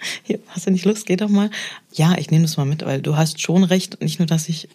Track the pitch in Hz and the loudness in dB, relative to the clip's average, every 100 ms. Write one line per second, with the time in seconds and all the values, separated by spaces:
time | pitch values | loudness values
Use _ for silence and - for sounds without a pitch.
0 | - - - 214 - 175 196 180 196 214 | -10 -10 -4 -6 -6 -6 0 2 2 0
1 | - 185 208 202 208 - - - _ - | 0 -2 2 0 0 -4 -10 -14 _ 2
2 | 160 180 151 160 160 160 139 156 - 135 | 2 2 2 2 2 0 -2 -2 -4 -4
3 | 147 151 160 - - 180 180 185 - - | 0 0 0 -2 0 2 4 2 0 -4
4 | 156 156 160 165 160 160 - | -4 0 0 0 -2 -8 -10